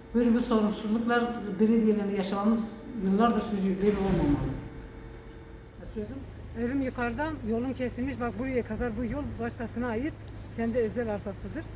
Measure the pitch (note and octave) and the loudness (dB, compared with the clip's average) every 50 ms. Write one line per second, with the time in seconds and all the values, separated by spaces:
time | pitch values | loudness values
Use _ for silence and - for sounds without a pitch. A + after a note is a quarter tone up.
0 | - - - A#3 B3 A#3 A3+ B3 A#3+ - A#3 A3 G#3 G#3 - - - G#3 G#3+ A#3 | -16 -2 2 4 6 6 6 4 4 4 4 4 4 4 2 0 0 0 0 2
1 | A3+ A#3 A#3+ A#3+ A#3 A#3 A3 - G3 G3+ F#3 F#3 A3 G#3+ A#3 A3 G#3+ G#3+ G#3 G#3 | 2 4 4 4 4 2 0 -4 -4 -6 2 4 4 6 6 6 6 6 4 4
2 | G3 G3 G3+ G3 F#3 - G3 G3 G#3 A3 A3+ A3 - - - - - - - A3+ | 2 2 0 0 0 0 0 2 4 4 4 4 2 -2 -6 -10 -12 -10 -6 -2
3 | F#3 F#3+ G3 G3+ A#3 A#3+ G#3 A3 G#3 - G#3 F#3+ F#3+ G3 F3+ F#3+ G3 G#3 G3 G3 | 2 4 4 6 6 6 4 2 0 0 -2 0 2 2 2 4 4 4 4 4
4 | G3 F#3+ F3 D#3+ D3 C#3+ C#3+ C3+ C3+ C3 C3+ - - - - - - - - - | 2 2 4 4 4 4 4 2 2 -2 -4 -6 -8 -10 -14 -14 -16 -14 -16 -16
5 | - - - - - - - - - - - - - - - - F#3 - - A3 | -16 -14 -16 -16 -16 -16 -16 -16 -16 -16 -18 -18 -18 -18 -16 -16 -14 -10 -8 -8
6 | G#3 G#3 C4 C#4 - - - - - - - A3+ A#3 A#3+ C4+ C#4 C4+ B3+ - B3 | -8 -6 -8 -10 -12 -12 -12 -14 -14 -12 -6 -4 -2 0 0 0 0 0 -2 -2
7 | A#3+ A#3+ A#3 A#3+ D4 D#4+ D#4 C4+ B3+ G#3+ A3+ A3+ B3 C4+ B3 - B3+ A#3 - B3 | -2 -2 0 -2 -2 -2 -4 -4 -2 -2 0 0 0 -2 -2 -2 -2 -4 -2 -2
8 | B3 C#4 B3+ - B3 A#3 G#3+ G3+ C4 C4+ C4 A#3+ - - G#3+ G#3 A#3+ A#3+ G#3+ A3 | -4 -4 -2 -2 -4 -4 -2 -4 -4 0 0 0 -2 -2 -2 -2 -2 -2 -2 -2
9 | B3+ G#3+ A#3+ C#4+ C#4+ A#3 A3 G#3 A3+ A#3 A3+ - A#3 G#3+ - A#3 B3 B3 A3 A3+ | -4 -2 -2 -4 -4 -6 -4 -4 -4 -6 -4 -6 -8 -6 -4 -4 -4 -2 -2 -2
10 | C4+ D#4+ - - - - - - - - - A3+ A3+ A#3 A3+ B3 A3+ G#3+ F#3 A#3 | -2 -4 -6 -8 -12 -14 -12 -12 -12 -10 -6 -4 -2 0 2 2 0 0 0 -2
11 | A#3+ A3 G#3 G3 - G#3 F#3+ - - G3 - D4 E4 - - | -2 -2 -2 -4 -4 -6 -8 -8 -8 -8 -8 -8 -8 -10 -12